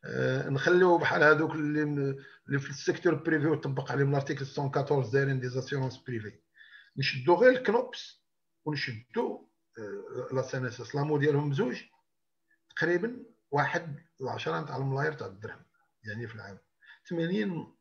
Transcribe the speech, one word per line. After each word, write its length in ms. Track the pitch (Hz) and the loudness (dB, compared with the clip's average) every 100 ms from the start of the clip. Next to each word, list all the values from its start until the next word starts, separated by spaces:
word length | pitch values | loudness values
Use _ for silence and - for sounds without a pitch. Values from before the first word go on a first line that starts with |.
| - | -6
آه، 440 | 127 127 131 - | -2 0 0 0
نخليو 480 | 135 170 180 185 165 | 0 4 6 8 6
بحال 260 | 143 175 | 4 6
هذوك 280 | 151 151 156 | 8 8 4
اللي 340 | 156 147 151 151 | 0 -2 0 0
م-، 300 | 143 139 135 - - - | 0 -2 -4 -12 -20 -4
اللي 120 | 139 | -4
في 100 | 135 | -4
السيكتور 460 | 143 - - 180 147 | -6 -2 0 2 2
بريفي 320 | - 156 147 | 2 2 2
وطبق 440 | 151 151 135 139 | 0 -2 -4 -4
عليهم 200 | 135 139 | 0 2
لارتيكل 340 | 143 139 139 135 | 2 0 -6 -6
سون 240 | - 139 | -4 -2
كاتورز 400 | 147 135 143 120 | 0 2 2 2
دايرين 300 | 135 139 131 | 2 2 0
دي 100 | 123 | -2
زاسيورونس 480 | 127 127 143 131 - | -6 -4 -4 -4 -6
بريفي، 420 | - 120 107 - _ _ - - - - | -8 -8 -8 -14 _ _ -20 -20 -16 -4
نشدو 380 | 135 135 127 175 | -2 0 4 6
غير 160 | 254 | 8
الكنوبس 720 | 254 - 226 254 - - - _ _ _ _ 156 | 6 2 0 0 -8 -16 -20 _ _ _ _ -8
ونشدو، 840 | 147 - 113 - 220 254 - - _ _ - | -6 -6 -8 -8 -4 -4 -4 -14 _ _ -14
آه، 580 | 104 101 - 123 123 131 | -10 -10 -10 -10 -4 -4
لا 60 | |
سي 160 | 127 135 | -2 -4
ان 80 | 127 | -6
اس 160 | 113 | -8
اس. 140 | 113 143 | -6 -4
لامو 220 | 147 151 | 0 2
ديالهم 320 | 147 143 147 | 4 2 0
بزوج 320 | 139 247 226 - _ _ _ _ _ _ _ _ - | 0 0 -2 -12 _ _ _ _ _ _ _ _ -4
تقريبا 400 | 170 175 220 254 - _ _ | 0 0 -2 -6 -16 _ _
واحد 480 | 143 139 175 170 139 _ _ | 0 0 -2 -6 -14 _ _
لعشرة 400 | 127 113 - 165 | -8 -6 -4 -6
نتاع 180 | 147 127 | -6 -6
الملاير 360 | 135 135 151 | -4 -2 -2
تاع 140 | 143 104 | -4 -12
الدرهم، 380 | 98 107 - _ _ _ _ | -12 -14 -16 _ _ _ _
يعني 240 | 107 107 117 | -12 -10 -10
في 80 | 113 | -12
العام 220 | 101 95 _ _ - - - | -16 -18 _ _ -20 -20 -8
ثمانين 680 | 170 165 196 202 165 - _ | -4 -2 0 -2 -4 -8 _